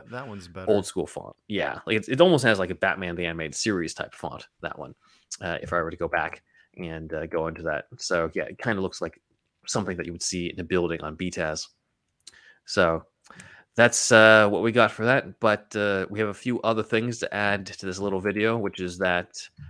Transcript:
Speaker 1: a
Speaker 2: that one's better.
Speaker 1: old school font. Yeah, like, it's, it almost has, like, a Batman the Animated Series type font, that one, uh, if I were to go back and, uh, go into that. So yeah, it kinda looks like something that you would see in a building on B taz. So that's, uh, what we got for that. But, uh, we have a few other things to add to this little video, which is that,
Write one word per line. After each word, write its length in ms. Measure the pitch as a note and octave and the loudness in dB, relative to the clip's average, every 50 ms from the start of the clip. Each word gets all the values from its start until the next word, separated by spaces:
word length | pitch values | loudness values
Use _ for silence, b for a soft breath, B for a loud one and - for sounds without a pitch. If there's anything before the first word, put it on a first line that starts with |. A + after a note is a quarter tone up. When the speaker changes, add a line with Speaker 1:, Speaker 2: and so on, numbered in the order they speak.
| - - | -4 -8
Speaker 1:
a 20 | |
Speaker 2:
that 160 | A#2 B2 C3+ C3 | -12 -12 -12 -12
one's 200 | G#2 G2+ F2 F2 | -14 -14 -14 -16
better. 220 | E2+ F#2+ F#2 G2+ | -14 -8 0 2
Speaker 1:
old 140 | G#2+ G2+ F#2 | 2 2 2
school 200 | - - F#2 D#2+ - | -2 -4 -6 -6 -6
font. 280 | - - - - - _ _ - | -8 -14 -14 -14 -20 _ _ -6
Yeah, 320 | G#2+ F#2+ D#2+ D2 C2 - - | -4 -2 -2 -2 -4 -6 -4
like, 120 | - A2+ A2 | -2 -2 -2
it's, 100 | G#2 - | 0 0
it 140 | C3 C3 | 4 6
almost 220 | E3+ F#3 E3+ C#3 A#2 | 6 6 6 6 4
has, 120 | A#2+ A2 G2 | 4 4 4
like, 100 | F#2 E2+ | 2 -2
a 60 | F#2 | -2
Batman 400 | E2 - F#2+ E2+ F#2+ F#2+ F2 E2+ | 0 0 0 0 -2 -4 -6 -4
the 100 | E2+ F2 | -4 -4
Animated 300 | E2+ E2 E2 D#2+ D2+ C#2 | -4 -4 -4 -6 -6 -6
Series 380 | - - A2+ G#2 F2+ E2 D2 - | -4 -2 0 0 0 -2 -4 -6
type 200 | - - - - | -8 -10 -10 -10
font, 340 | - - E2 - D#2+ - - _ _ | -10 -10 -10 -10 -10 -16 -18 _ _
that 160 | - E2 - - | -10 -10 -10 -10
one, 160 | D2 C2 - _ b b b b b b - - | -14 -16 -16 _ b b b b b b -14 -10
uh, 160 | G2+ F2+ E2+ - | -6 -6 -6 -6
if 120 | - F#2 F#2 | -6 -2 -2
I 80 | F2 | -2
were 100 | D#2+ E2 | -2 -2
to 60 | E2+ F2 | -4 -6
go 100 | F2 D#2+ | -6 -2
back 340 | E2 E2+ D#2 E2+ - - b b b b b b b - | -2 -2 -2 -2 -6 -12 b b b b b b b -12
and, 340 | F#2 E2 D#2+ D#2+ D#2+ D#2 E2 | -10 -10 -8 -10 -10 -8 -8
uh, 120 | D#2 D#2+ | -8 -6
go 220 | E2 F2 E2+ D#2+ D#2+ | -4 -4 -2 -2 -2
into 160 | D#2+ D#2 D#2+ | -6 -6 -6
that. 240 | D#2+ D2+ C#2+ - - - - | -4 -4 -6 -6 -10 -16 -10
So 320 | - - F#2 F2 E2 D#2+ - | -6 -2 0 0 0 0 -2
yeah, 100 | F#2+ D#2 | -4 -6
it 140 | - F#2+ - | -6 -8 -8
kinda 240 | - B2+ A2 G2 | -4 -4 -2 -2
looks 200 | F#2+ F2+ - - | -2 -4 -4 -6
like 200 | F2+ E2 - _ _ _ _ _ _ _ _ _ _ | -8 -8 -8 _ _ _ _ _ _ _ _ _ _
something 320 | - - A2+ G2 F2+ F#2 E2+ | -4 -2 -2 -2 -2 -4 -6
that 80 | E2 | -6
you 80 | E2+ F2 | -8 -8
would 100 | E2+ - | -8 -6
see 240 | - - F2+ F2 E2+ | -6 -4 -4 -6 -6
in 120 | - G2 | -6 -8
a 20 | F2 | -6
building 380 | D#2+ F#2 F2+ F2 E2+ E2 D#2+ | -2 0 0 0 0 -2 -4
on 140 | D2+ D2+ D#2 | -6 -8 -8
B 140 | D#2+ F#2 F2+ | -6 -6 -6
taz. 380 | - - E2+ D#2 D#2 D2+ - - _ _ _ _ _ _ _ _ _ _ - B B B B B B B B | -4 -4 -4 -4 -4 -6 -8 -12 _ _ _ _ _ _ _ _ _ _ -20 B B B B B B B B
So 380 | - - G2+ F#2 E2 E2 E2 - _ _ _ _ B B B B B B B B B - | -4 2 2 4 4 2 0 -4 _ _ _ _ B B B B B B B B B 2
that's, 360 | - A#2 B2 - - - - | 6 6 6 6 2 2 6
uh, 360 | B2+ A2 A2 A2 A2 G#2+ G#2+ G2+ | 8 10 10 12 10 10 8 6
what 140 | G#2 E2+ G2 | 4 2 0
we 80 | A#2 | 2
got 200 | A2 A#2+ A2+ G#2+ | 4 4 4 4
for 140 | - - A2 | 2 0 0
that. 340 | A#2 C3 C#3+ - F#2 - - | 2 2 2 0 -4 -8 0
But, 360 | - A2 G#2+ G#2 - - - | 2 2 2 2 -2 -6 -4
uh, 320 | G#2+ G#2 G2+ G2+ F#2+ F#2 - | -2 0 0 0 0 -2 -4
we 100 | G2+ G#2 | -2 -2
have 100 | A2 G#2 | -2 -2
a 40 | G2 | -4
few 260 | - - B2 B2 - | -6 -4 -4 -4 -2
other 220 | - A2 A2+ A2 G#2+ | 0 0 0 0 -2
things 360 | - - A2 A2+ B2 A#2 - | 0 0 0 0 0 -4 -4
to 140 | - - - | -6 -6 -4
add 320 | G2+ G#2 G#2 G2+ G2+ F#2+ F#2 | -2 0 0 0 -2 -4 -8
to 180 | - - - | -12 -10 -8
this 140 | F#2+ F2+ F#2+ | -6 -6 -4
little 200 | G2 G2+ G2 F#2+ | -2 -2 -2 0
video, 380 | F#2 G#2 G2 G#2 G#2 A2+ A2+ A#2 | -2 -2 0 2 2 2 2 0
which 220 | G2+ G2 F2+ - | -2 -4 -4 -4
is 180 | F#2 F2+ F2 F2 | -6 -6 -4 0
that, 400 | G2 F#2 F2+ F2 F2 - - - - - _ B B | 0 2 2 0 -2 -4 -12 -16 -16 -16 _ B B